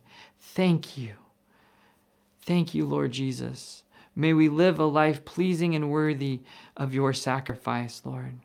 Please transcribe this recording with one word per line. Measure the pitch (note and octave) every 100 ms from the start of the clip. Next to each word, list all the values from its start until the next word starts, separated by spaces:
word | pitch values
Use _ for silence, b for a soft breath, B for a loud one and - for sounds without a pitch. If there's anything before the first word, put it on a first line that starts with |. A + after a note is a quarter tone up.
| _ B B B -
Thank | - F#3 D#3+ - C#3
you. | A#2 G#2 _ _ _ b b b b b b b b _
Thank | - F3 D#3+ D#3
you, | D3
Lord | C#3+ C#3
Jesus. | B2+ C3+ B2+ B2 C3 - - _ b b -
May | D#3
we | D#3 D#3
live | D3+ F3+ D3+
a | D#3
life | D3 D#3 D3 -
pleasing | - F#3 E3+ E3+
and | D#3+ D3
worthy | D3+ D3+ C#3+ C#3 C3 - B B -
of | C#3
your | C3+ C3+
sacrifice, | C3+ - C3+ C3+ B2 - A#2+ A#2+ - B2+
Lord. | B2+ B2+ B2